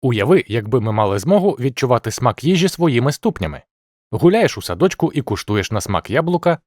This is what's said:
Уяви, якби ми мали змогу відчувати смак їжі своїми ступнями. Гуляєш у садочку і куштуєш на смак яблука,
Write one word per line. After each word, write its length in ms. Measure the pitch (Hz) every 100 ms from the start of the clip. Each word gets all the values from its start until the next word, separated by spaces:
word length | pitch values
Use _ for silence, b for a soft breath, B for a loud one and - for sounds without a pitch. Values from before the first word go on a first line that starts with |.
| 131
Уяви, 380 | 113 101 180 -
якби 340 | 107 107 123
ми 100 | 110
мали 280 | 107 104 101
змогу 320 | 98 202 190
відчувати 600 | - 127 120 131 123 -
смак 320 | - 123 104
їжі 260 | 151 185 180
своїми 420 | - 170 120 127
ступнями. 500 | 147 226 - 85 71 _ _ _ _ _
Гуляєш 460 | 107 165 208 190 -
у 40 |
садочку 500 | - 87 190 - 165
і 80 | 151
куштуєш 500 | 127 101 - 104 98
на 100 | 107
смак 280 | - 95 -
яблука, 500 | 123 160 175 175 165